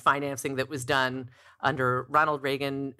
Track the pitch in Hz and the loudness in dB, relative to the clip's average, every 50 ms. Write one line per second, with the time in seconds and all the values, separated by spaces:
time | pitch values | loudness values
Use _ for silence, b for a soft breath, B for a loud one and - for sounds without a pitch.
0 | - 156 139 143 143 139 139 123 - 143 139 131 131 131 156 135 123 127 147 135 | 2 2 2 4 0 -4 -6 -4 -4 -4 -2 -2 -4 -4 -4 -8 -2 0 2 2
1 | 131 127 127 131 127 120 B B B B B B - 135 131 123 131 123 127 127 | 2 2 0 -4 -10 -12 B B B B B B -2 0 0 2 2 2 2 0
2 | 127 - 139 151 156 156 151 135 135 139 139 139 143 139 139 139 139 139 127 - | -2 0 2 2 4 4 0 -2 -2 -2 -2 -2 -2 -4 -4 -4 -6 -8 -8 -12